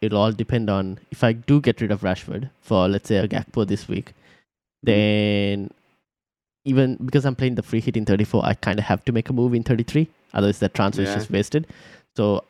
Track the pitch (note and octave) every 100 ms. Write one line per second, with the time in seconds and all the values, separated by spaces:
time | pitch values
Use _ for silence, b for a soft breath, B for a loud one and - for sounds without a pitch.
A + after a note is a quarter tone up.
0 | G#2+ G2+ A2 G#2+ A2 A#2+ G#2+ G2 F#2+ F#2+
1 | - - A#2 A#2 A#2 D3 C3 - G#2+ G2+
2 | F#2+ F2+ - G2 C3+ - - G2+ F#2 G2
3 | - G#2 G#2+ A2 - A#2+ G2+ G#2 - A2
4 | - - b b b _ _ _ A#2 G#2
5 | G#2 G#2 G#2 G#2 G2+ G2+ G2 - _ _
6 | _ _ _ _ _ _ C#3 C3 C3 A#2+
7 | B2+ C#3 C3+ B2+ B2+ A#2 - A2+ A#2+ A2+
8 | G#2+ G2+ G#2 A2+ - G#2+ - G2+ G#2+ G2
9 | - A#2 - B2+ B2 A#2+ A#2 A#2 A#2+ D3+
10 | D#3+ _ _ G#2+ G2+ - G2+ - G2 G2+
11 | G2 G#2 G#2+ G2 G#2+ D3+ D#3+ B B B
12 | B - G#2 G2 -